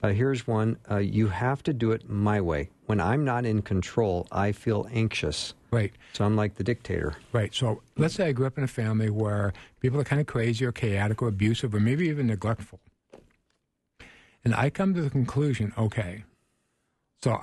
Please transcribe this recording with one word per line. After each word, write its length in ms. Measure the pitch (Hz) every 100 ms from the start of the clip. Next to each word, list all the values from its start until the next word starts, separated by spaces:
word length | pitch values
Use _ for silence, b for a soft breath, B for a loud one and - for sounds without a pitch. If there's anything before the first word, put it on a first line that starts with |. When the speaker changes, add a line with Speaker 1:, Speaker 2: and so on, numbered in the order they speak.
Speaker 1:
Uh, 60 | 107
here's 380 | 101 135 127 117
one. 300 | 110 110 110 -
Uh, 60 | 104
"You 320 | 101 104 110
have 340 | 92 123 139
to 100 | -
do 200 | 135 113
it 180 | 113 -
my 320 | 104 104 104
way. 260 | 87 76 - - -
When 140 | 107
I'm 240 | 104 135
not 220 | 139 120 120
in 160 | 107
control, 640 | 98 98 - - 107 87 -
I 200 | 92 101
feel 340 | 101 - 107 -
anxious. 600 | 113 110 - 78 - - - _
Speaker 2:
Right. 220 | 117 101 - B
Speaker 1:
So 140 | - 104
I'm 100 | 107
like 200 | 104 -
the 80 |
dictator." 500 | 101 120 - 85 73 80 -
Speaker 2:
Right. 220 | 117 101
So 260 | - 120 101 - -
let's 180 | 160
say 120 | - 170
I 60 |
grew 120 | 123 135
up 120 | 139
in 60 |
a 40 | 131
family 400 | - 110 110 110
where 460 | 104 107 104 101 - B B
people 200 | 127 139
are 40 |
kinda 200 | 135 143
crazy 420 | 147 123 113 113 123
or 60 |
chaotic 500 | - 113 98 104 107
or 60 | 120
abusive 460 | 98 107 113 123
or 60 | 104
maybe 260 | 107 143 170
even 180 | 147 123
neglectful. 540 | 101 107 113 - - _ _ _ - - _ _ _ _ _ _ - B B B B
And 100 | 120
I 140 | 113 135
come 240 | - 196
to 60 | 175
the 100 | 143
conclusion, 600 | 139 123 135 147 120 104 -
Okay, 460 | 110 - 90 90 - _ _ _ _ _ _ _ _ _
so 160 | 127 110